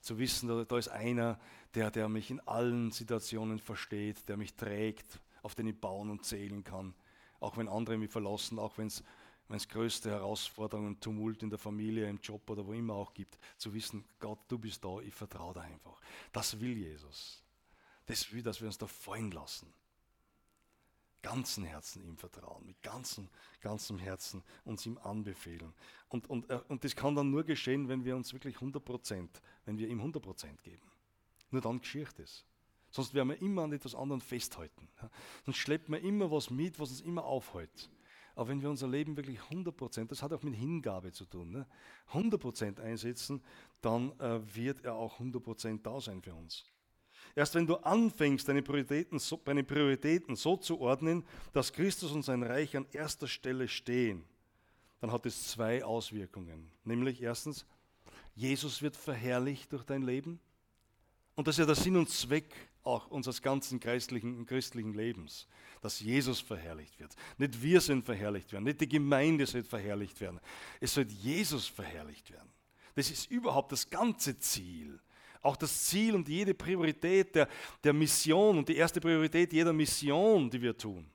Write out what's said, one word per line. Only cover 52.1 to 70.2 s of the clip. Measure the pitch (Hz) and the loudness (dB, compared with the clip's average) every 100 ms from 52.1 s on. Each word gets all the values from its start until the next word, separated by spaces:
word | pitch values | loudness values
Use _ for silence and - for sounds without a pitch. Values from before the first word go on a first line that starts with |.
und | 147 | -2
sein | 139 127 | 0 0
Reich | 120 127 151 143 | 2 0 0 -2
an | 135 | -4
erster | 139 156 - 143 | -6 -6 -4 -6
Stelle | - 131 131 123 | -6 -4 -2 -2
stehen, | - - 123 120 92 80 _ _ _ _ _ _ _ | -4 0 2 4 0 -8 _ _ _ _ _ _ _
dann | 113 | -2
hat | 117 120 | -2 -2
es | - - | -6 -8
zwei | 113 113 123 | -2 0 0
Auswirkungen. | 135 113 110 107 92 - 87 80 80 _ | 0 -4 -4 -8 -8 -10 -12 -14 -18 _
Nämlich | - 120 127 123 | -2 2 2 0
erstens, | 120 117 151 139 - _ _ _ - - - | -4 -4 -6 -10 -12 _ _ _ -20 -20 -20
Jesus | - 127 135 147 123 | -4 0 0 -2 -2
wird | 147 - | -4 -4
verherrlicht | - 123 120 123 131 139 - | -4 -2 2 2 2 -2 -6
durch | 139 | -8
dein | 113 139 | -4 -2
Leben. | 131 127 147 170 _ _ _ _ _ _ _ _ _ - | 0 0 -2 -10 _ _ _ _ _ _ _ _ _ -2
Und | 147 | 2
das | 147 | 6
ist | |
ja | 156 | 6
der | 147 | 6
Sinn | 180 185 | 8 6
und | 160 | 6
Zweck | - 123 151 156 - - _ | 2 2 2 0 -18 -20 _
auch | - 120 - | 0 0 0
unseres | 143 127 120 | -4 -4 -2
ganzen | 139 139 135 127 | 0 0 0 -4
geistlichen | 113 123 - 123 117 120 | 0 0 0 -4 -4 -6
und | 117 | -2
christlichen | 131 127 120 107 | -2 -2 -4 -4
Lebens, | 104 113 120 76 - - - - - | -2 -2 -4 -8 -14 -18 -20 -20 -10
dass | 107 - | -6 -4
Jesus | 107 131 131 120 | 2 2 2 -2
verherrlicht | - 104 82 80 76 - | -4 -8 -6 -10 -12 -18
wird. | - - - - | -20 -16 -18 -2
Nicht | 139 117 | 0 0
wir | 135 180 | 8 8
sind | 165 135 | 8 2
verherrlicht | 113 104 104 101 - | 2 -2 0 -2 -4
werden, | 98 | -2
nicht | 110 147 | 0 2
die | 151 | 4
Gemeinde | 147 143 139 151 160 135 | 4 6 6 6 6 4
soll | 123 | 0
verherrlicht | 117 113 101 101 101 | -2 -4 -2 -2 -4
werden. | - | -6